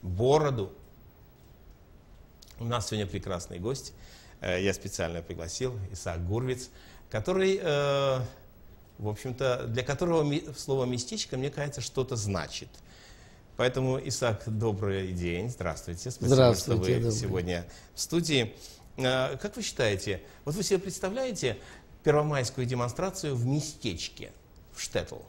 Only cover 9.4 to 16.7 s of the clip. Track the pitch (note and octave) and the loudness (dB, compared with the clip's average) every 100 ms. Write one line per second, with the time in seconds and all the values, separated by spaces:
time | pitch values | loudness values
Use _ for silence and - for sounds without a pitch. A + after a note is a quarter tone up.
9.4 | C3 B2 - A2+ - C#3 F3 E3+ D3+ D3 | 0 0 -2 -2 0 0 4 4 4 0
10.4 | - - - C3+ B2 B2 - G#3+ - B2+ | -4 -10 -2 0 2 0 -4 -6 -4 -4
11.4 | C#3 C#3+ C#3+ C3+ A#2+ - B2+ A#2 G2+ F#2+ | -4 -4 -6 -4 -6 -2 -2 0 0 -2
12.4 | C#2+ - - - - - - - - - | -2 -8 -12 -18 -20 -20 -20 -20 -20 -20
13.4 | - - B2 B2+ C3 C3 C3+ A#2+ A#2+ G#2+ | -18 2 2 4 0 0 -2 0 0 0
14.4 | - A2 A2+ G2 G2+ G2 F#2 F2+ F2 F2 | -2 0 0 2 0 0 -2 -2 0 0
15.4 | A2+ B2 F2 D2+ - E2+ - - B2 C3 | -2 -4 -4 -4 -8 -8 -8 -2 6 8
16.4 | B2 G#2+ - | 8 8 2